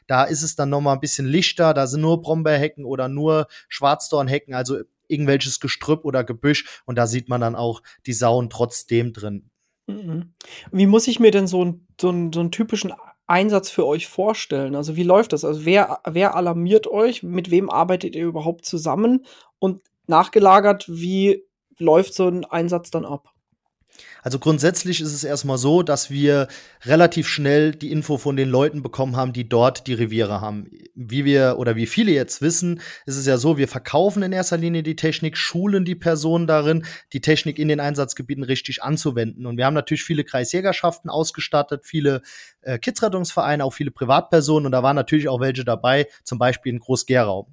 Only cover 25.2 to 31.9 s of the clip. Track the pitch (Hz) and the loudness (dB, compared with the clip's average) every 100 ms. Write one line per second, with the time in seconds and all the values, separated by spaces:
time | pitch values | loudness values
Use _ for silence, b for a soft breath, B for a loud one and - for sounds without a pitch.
25.2 | 147 143 139 131 135 170 170 139 - 139 | -4 -4 -2 0 2 2 2 -2 -2 0
26.2 | 143 143 131 B B B 120 156 170 165 | 2 2 0 B B B 0 4 4 2
27.2 | - - 139 147 151 156 - 156 147 139 | -4 -2 2 4 2 -2 -6 -4 -2 -2
28.2 | 147 135 131 131 151 151 127 - 131 123 | -2 -2 0 2 2 -2 -8 -4 -4 -2
29.2 | 127 123 117 117 123 - 131 117 110 110 | -4 -4 0 4 4 2 -4 -2 0 0
30.2 | 104 101 107 104 - - - - 113 135 | 0 -2 -6 -10 -12 -20 -20 -16 -6 -2
31.2 | 139 139 131 120 120 113 113 | 2 4 4 2 0 -2 -2